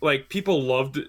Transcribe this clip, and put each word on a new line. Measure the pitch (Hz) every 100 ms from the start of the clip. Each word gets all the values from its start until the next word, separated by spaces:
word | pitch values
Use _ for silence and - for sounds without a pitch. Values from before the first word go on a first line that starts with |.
like, | 156 139 -
people | 202 190 160
loved, | 127 127 135 147